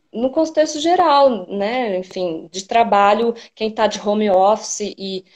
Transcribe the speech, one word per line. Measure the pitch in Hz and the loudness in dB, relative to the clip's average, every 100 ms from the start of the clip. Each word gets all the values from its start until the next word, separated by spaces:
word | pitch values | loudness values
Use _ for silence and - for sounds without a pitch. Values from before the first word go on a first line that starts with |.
| _ | _
no | 220 262 | -4 -2
contexto | 320 320 311 311 302 | 0 -2 0 -2 0
geral, | 330 359 339 285 277 208 180 | 0 2 4 4 4 2 -6
né? | 196 202 254 226 185 | -6 -4 -4 -4 -4
Enfim, | 185 185 180 160 165 | -6 -6 -6 -8 -12
de | 190 - | -14 -2
trabalho, | 233 214 202 202 214 233 226 - | 0 2 4 4 4 0 -4 -10
quem | - 220 | -8 -6
tá | 220 208 | -2 -2
de | - 202 | -2 -4
home | 208 208 | 0 2
office | 185 196 214 - - | 4 4 2 -4 -8
e, | 202 - 196 185 - | -8 -8 -10 -10 -12